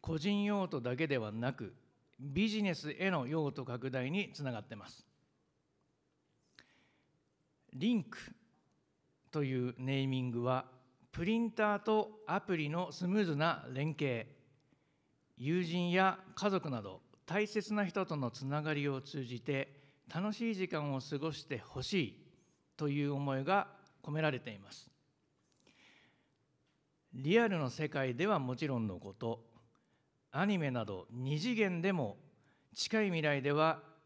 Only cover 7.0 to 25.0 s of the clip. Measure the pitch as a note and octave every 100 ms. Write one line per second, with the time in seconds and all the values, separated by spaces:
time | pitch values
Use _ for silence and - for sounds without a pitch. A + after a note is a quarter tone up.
7 | _ _ _ _ _ _ _ C3+ F#3+ A#3+
8 | D3 - - - _ _ _ _ _ _
9 | _ _ _ D#3 C#3 C3 B2 A#2+ B2+ C3+
10 | C3+ C3 B2+ A#2 B2 B2+ - - _ _
11 | _ - E3+ A3+ A#3 A3 G#3+ G3+ G#3 G#3+
12 | G#3+ - - F#3 - F3 D3 E3 F3+ -
13 | F3+ G#3 F#3 C#3+ D#3+ B2+ B2 B2+ D3+ C#3+
14 | C#3+ A#2+ A2 - _ _ _ _ _ _
15 | _ _ _ - B2+ F3+ E3+ E3+ F3 F3
16 | F#3+ F3+ - - G3+ F#3+ D#3 B2 G2 F#2
17 | _ - - F#3 G#3+ G#3+ G3+ G#3 G3 G3
18 | F#3 D3+ B2+ - C3+ D3 D3+ D3 C#3+ C3+
19 | C3 D3+ B2 A#2+ - C#3 C3+ - - _
20 | - D#3 G#3 G#3 A#3 G3+ F#3 D#3+ D3 C3+
21 | B2+ C#3+ D#3+ D3+ - B2 - C3+ B2+ G3+
22 | A#2 - - - _ _ _ - D3+ C#3+
23 | C#3+ C#3+ C#3 C3+ C#3 G3 - - - _
24 | - D3+ D#3 B2+ A#2 G2+ G2 - - _